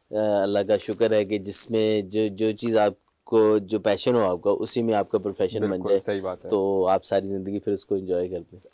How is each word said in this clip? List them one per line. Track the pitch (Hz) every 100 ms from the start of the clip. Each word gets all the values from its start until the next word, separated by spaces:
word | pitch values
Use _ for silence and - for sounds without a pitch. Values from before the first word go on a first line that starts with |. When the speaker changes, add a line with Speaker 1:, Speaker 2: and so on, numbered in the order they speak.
| _ 107
Speaker 1:
अल्लाह | 107 101 101 101
का | 98 104
शुक्र | - 107 113
है | 107
कि | 98 104
जिसमें | 95 - - 113 110 107 92
जो, | 104 110
जो | 98 110
चीज़ | 107 117 110
आपको, | 104 - _ _ - 113 107 107
जो | 95 107
पैशन | 107 98 135
हो | 123
आपका, | 98 87 101
उसी | 98 110 123
में | 113
आपका | 107 95 104
प्रोफेशन | 101 98 95 113
बन | 104
Speaker 2:
बिल्कुल, | 92 90
Speaker 1:
जाए, | 98
Speaker 2:
सही | - 101
बात | 95 90
है। | 92
Speaker 1:
तो | 101 98 98
आप | 92 95
सारी | - 98 98
ज़िंदगी | 98 95 101
फिर | 101
उसको | 98 - 98
एंजॉय | 92 90 90
करते | 90 85 92
हैं। | -